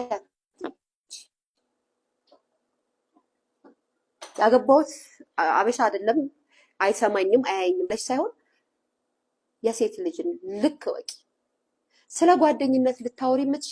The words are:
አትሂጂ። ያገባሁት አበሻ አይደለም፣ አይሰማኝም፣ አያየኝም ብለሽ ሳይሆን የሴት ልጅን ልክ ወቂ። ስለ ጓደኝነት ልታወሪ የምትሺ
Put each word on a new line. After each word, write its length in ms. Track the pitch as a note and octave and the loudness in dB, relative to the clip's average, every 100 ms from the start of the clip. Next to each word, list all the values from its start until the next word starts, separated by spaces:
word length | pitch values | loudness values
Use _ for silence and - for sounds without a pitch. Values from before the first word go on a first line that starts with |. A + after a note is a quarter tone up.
አትሂጂ። 1080 | B3 G#3 - _ _ - - - _ _ - - - _ _ _ _ _ _ _ _ _ _ _ _ _ _ _ _ _ _ _ _ _ _ _ - _ _ _ _ - - - | -6 -6 -10 _ _ -14 -14 -14 _ _ -20 -20 -20 _ _ _ _ _ _ _ _ _ _ _ _ _ _ _ _ _ _ _ _ _ _ _ -20 _ _ _ _ -20 -12 0
ያገባሁት 540 | A3 A#3+ G#3+ C#4 D4+ - - - - - D#3+ | 4 4 6 4 2 -6 -20 -20 -10 -2 0
አበሻ 260 | D3 G#3 A#3+ | 2 0 0
አይደለም፣ 380 | A3 F#3+ G#3 D4 C#4 _ _ _ _ - | 0 0 0 0 -2 _ _ _ _ -2
አይሰማኝም፣ 640 | G3 G#3+ G#3+ G3+ F#3+ B3 A3 | -2 0 0 0 2 2 2
አያየኝም 420 | F#3+ F#3 F3+ F#3 | -2 0 -2 -2
ብለሽ 160 | G#3+ | -6
ሳይሆን 280 | - C4 G#4+ - _ _ _ _ _ _ _ _ _ _ _ _ | -4 -2 -4 -8 _ _ _ _ _ _ _ _ _ _ _ _
የሴት 320 | - A4+ G#4+ G#4 | -4 0 -2 -4
ልጅን 320 | E4+ - F4 F4 F#4 G4+ | -8 -6 -6 -6 -8 -2
ልክ 280 | D4+ D4 - | -2 -2 -8
ወቂ። 220 | - - - _ _ _ _ _ _ _ _ - | -8 -10 -18 _ _ _ _ _ _ _ _ -12
ስለ 180 | - E4 F4+ | 2 4 6
ጓደኝነት 600 | D4+ C#4 C#4 C4 B3+ B3 | 4 2 2 2 2 -2
ልታወሪ 420 | A#3+ - B3+ C4 | -8 -4 -2 0
የምትሺ 300 | C#4 D4 - | 0 -4 -6